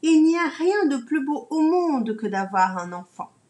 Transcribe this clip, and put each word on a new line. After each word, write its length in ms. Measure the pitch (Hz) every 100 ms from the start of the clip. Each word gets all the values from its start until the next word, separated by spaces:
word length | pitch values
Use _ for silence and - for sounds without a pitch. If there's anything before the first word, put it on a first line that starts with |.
Il 220 | 311 320
n'y 140 | 311 330
a 120 | 330
rien 380 | - 330 403 349
de 100 | 269
plus 280 | 233 302
beau 220 | 269 294 -
au 100 | 311
monde 560 | 311 359 349 277 220 214
que 100 | 208
d'avoir 520 | 196 190 196 185 190
un 140 | 175
enfant. 380 | 180 185 _ - _ _